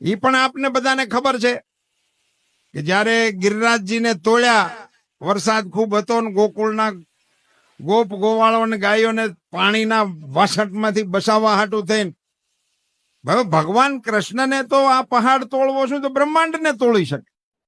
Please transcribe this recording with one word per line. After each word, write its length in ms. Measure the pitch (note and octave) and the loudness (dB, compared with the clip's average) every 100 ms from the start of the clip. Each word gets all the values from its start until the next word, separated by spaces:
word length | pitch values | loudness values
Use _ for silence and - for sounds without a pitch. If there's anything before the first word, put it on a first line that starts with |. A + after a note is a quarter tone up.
ઈ 140 | C#3+ G#3+ | -4 -2
પણ 200 | C4 C4 | 0 2
આપને 340 | C4 C4+ C4+ | 2 0 -2
બધાને 360 | B3+ C4 C4 A#3+ | 0 0 0 -2
ખબર 340 | A#3+ C4 B3 | -2 0 0
છે 160 | A#3+ A#3+ - _ _ _ _ _ _ _ _ _ _ | 0 -2 -8 _ _ _ _ _ _ _ _ _ _
કે 80 | D3 | -8
જ્યારે 500 | D3 G3 A3 A3+ A3+ | -2 0 2 0 0
ગિરિરાજજીને 840 | F#3+ G3+ G#3+ A#3 A#3 F#3+ A3+ A#3 | 0 -2 0 0 0 -2 -2 -2
તોળ્યા, 560 | F#3 G#3+ A#3 A#3+ A3 F3 A3 G3+ _ _ - | 0 2 2 4 2 0 -6 -20 _ _ -8
વરસાદ 480 | D#3 G3+ G#3+ A3 F#3+ | -4 -2 0 -2 -2
ખૂબ 260 | F3 A3 G#3 | -4 -2 -2
હતો 260 | G#3 A#3 | 0 -2
ને 100 | A3+ | -2
ગોકુળના 600 | F#3+ G#3+ G#3 G#3+ G#3+ A3 F3+ D#3+ _ _ _ _ _ _ - | 0 0 0 -4 -2 -4 -4 -16 _ _ _ _ _ _ -10
ગોપ 280 | D3+ A3 G#3 | 0 0 0
ગોવાળો 580 | G3 G#3+ A3 A3+ A3+ A3+ | -2 0 2 2 2 0
ને 120 | G#3+ | -2
ગાયોને 500 | G3+ A3 A3+ A3+ G#3+ E3+ _ | 0 2 0 0 -4 -8 _
પાણીના 540 | F3 G3 A3 A3 A3 G3+ D#3 | -2 0 0 0 0 0 -6
વાસઠમાંથી 840 | D3 D3+ G3+ G3 G#3 G#3 G#3+ G3+ | -4 0 2 0 -4 -2 -2 -2
બચાવવા 520 | G3 F#3+ G#3+ G#3+ A3 G3+ | -2 -2 2 2 2 2
હાટુ 260 | G#3 G#3+ | 0 -2
થઈને, 320 | F3+ G#3+ F#3+ - _ _ _ _ _ _ _ _ _ _ B2 | -2 -2 -2 -8 _ _ _ _ _ _ _ _ _ _ -2
હવે 140 | A3 | 0
ભગવાન 560 | G#3 D#3+ D#3 A3 C#4 C4+ | 2 0 2 2 2 0
કૃષ્ણને 640 | A#3 G#3+ - A3+ C4 C4+ | -2 -2 -2 -2 -2 -2
તો 220 | B3+ C#4 C4+ | 0 2 4
આ 160 | C4 | 2
પહાડ 420 | B3+ A#3+ B3 C4+ | 2 2 2 2
તોડવો 420 | B3+ C4+ C4+ C4+ C4 | 0 0 0 0 -2
શું, 160 | C#4+ | -2
તો 80 | C#4 | -2
બ્રહ્માંડને 640 | C4+ D4 D#4+ E4 D#4+ D#4 | 0 2 2 0 0 -2
તોડી 340 | A3+ B3 G#3+ C#3+ | 0 2 2 0
શકે, 260 | C#3 - _ _ _ | -6 -10 _ _ _